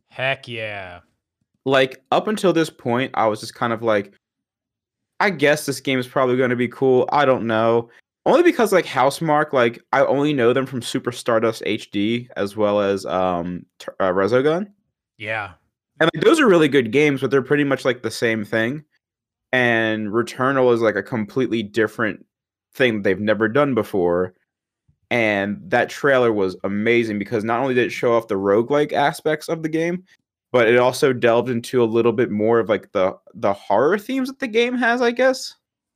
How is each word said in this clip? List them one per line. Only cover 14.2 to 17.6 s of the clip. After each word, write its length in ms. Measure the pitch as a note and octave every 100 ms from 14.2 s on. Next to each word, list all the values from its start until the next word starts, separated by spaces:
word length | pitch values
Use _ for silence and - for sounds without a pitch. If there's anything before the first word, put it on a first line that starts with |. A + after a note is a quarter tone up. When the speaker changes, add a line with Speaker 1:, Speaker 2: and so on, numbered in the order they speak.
| G2 B2 C#3+ E3 G#3 _ _ _ _ _
Speaker 1:
Yeah. 360 | G#2+ A2 G2+ - _ _ _ _
Speaker 2:
And, 100 | D#3+
like, 100 | D#3+
those 160 | G3 D#4+
are 80 | C4
really 200 | E3+ D#3
good 220 | C#3 A#2
games, 280 | B2+ D3+ C#3
but 120 | C3
they're 100 | C3+
pretty 220 | A#2+ D3